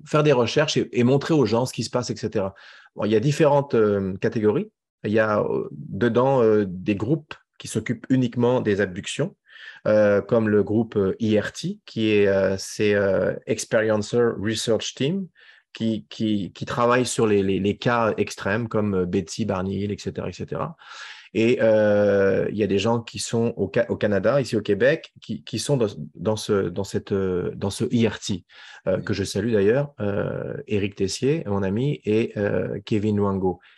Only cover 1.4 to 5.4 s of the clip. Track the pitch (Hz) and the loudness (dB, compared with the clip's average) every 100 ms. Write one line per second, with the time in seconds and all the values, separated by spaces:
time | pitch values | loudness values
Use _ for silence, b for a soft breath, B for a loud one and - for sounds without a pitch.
1.4 | 110 113 127 - 113 123 120 104 107 107 | 4 2 0 -4 -4 -4 -4 -6 -4 -2
2.4 | 95 - B B B - 107 107 139 143 | -4 -8 B B B -4 0 2 2 2
3.4 | 151 143 135 117 107 101 95 98 113 113 | 4 4 2 2 4 2 -2 -2 -4 2
4.4 | 107 139 214 _ _ _ 110 110 107 107 | 2 2 -2 _ _ _ -2 2 2 2